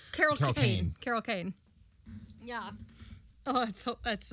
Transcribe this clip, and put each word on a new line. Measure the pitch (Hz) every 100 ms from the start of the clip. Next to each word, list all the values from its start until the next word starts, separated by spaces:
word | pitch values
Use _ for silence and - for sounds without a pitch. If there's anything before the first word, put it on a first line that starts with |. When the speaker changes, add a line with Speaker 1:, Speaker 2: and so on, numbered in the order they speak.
| -
Speaker 1:
Carol | - 311 294
Speaker 2:
Carol | 139
Speaker 1:
Kane. | 117
Speaker 2:
Kane. | 120 95 85 80
Speaker 1:
Carol | - 233
Kane. | 220 202 175 - _ _ - _ - 214 - -
Yeah. | 233 240 202 214 - - - - - - -
Oh, | 262
that's | 233 185
so, | - -
that's | 247 208 -